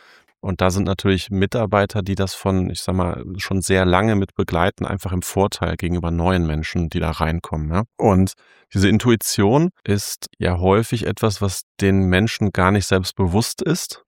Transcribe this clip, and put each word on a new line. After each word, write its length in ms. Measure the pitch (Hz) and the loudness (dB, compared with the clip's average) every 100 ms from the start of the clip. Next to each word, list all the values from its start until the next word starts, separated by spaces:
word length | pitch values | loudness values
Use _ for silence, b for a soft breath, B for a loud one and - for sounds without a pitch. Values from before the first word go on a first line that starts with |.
| b b b _ | b b b _
Und 200 | - 87 | -6 0
da 100 | 92 | 0
sind 140 | 92 | 2
natürlich 460 | 98 95 101 95 - | 0 0 2 0 0
Mitarbeiter, 720 | 98 98 120 107 104 98 107 | 0 0 0 0 2 2 -2
die 140 | 95 | -2
das 180 | 98 95 | -2 -4
von, 380 | - 98 95 92 | -4 -2 0 0
ich 100 | 87 | -4
sag 140 | - | -2
mal, 300 | 92 87 64 - 92 | -2 -2 -4 -8 -8
schon 220 | - 95 | -4 -2
sehr 240 | - 95 | 2 2
lange 300 | 92 90 110 | 4 4 4
mit 220 | 104 98 - | 2 0 -2
begleiten, 500 | 95 85 90 - - | -2 0 0 -2 -6
einfach 240 | 98 98 | -6 -4
im 120 | 92 | -4
Vorteil 520 | - 98 101 - 85 | -2 0 0 0 -4
gegenüber 380 | 82 87 87 85 | -2 -2 -2 -2
neuen 340 | 85 85 92 80 | 0 2 2 0
Menschen, 420 | 78 78 90 82 | -2 -4 -2 -2
die 100 | 90 | -2
da 100 | 80 | -4
reinkommen, 640 | 80 82 82 - 78 76 | -2 -2 -2 -4 -6 -2
ja. 80 | 87 117 - | -2 -4 0
Und 380 | 113 92 95 b b b b | 4 4 2 b b b b
diese 160 | 98 98 | 0 4
Intuition 840 | 110 123 113 - - 101 139 175 - | 4 4 2 0 0 2 4 2 -2
ist 460 | - 101 - - - - | -4 -4 -4 -12 -14 -4
ja 200 | 90 90 | -2 2
häufig 500 | 92 101 113 117 - | 2 2 2 -2 -2
etwas, 340 | 101 110 92 | -2 -2 0
was 200 | 101 - - - | -4 -4 -10 -2
den 240 | 98 95 | 2 4
Menschen 480 | 92 92 113 - 104 | 4 4 2 0 -2
gar 180 | - 92 | 2 2
nicht 160 | 101 - | 2 2
selbst 300 | 95 92 - | 0 0 -2
bewusst 460 | 92 95 117 - | 0 0 0 -4
ist, 420 | - 180 - - | -4 -4 -6 -14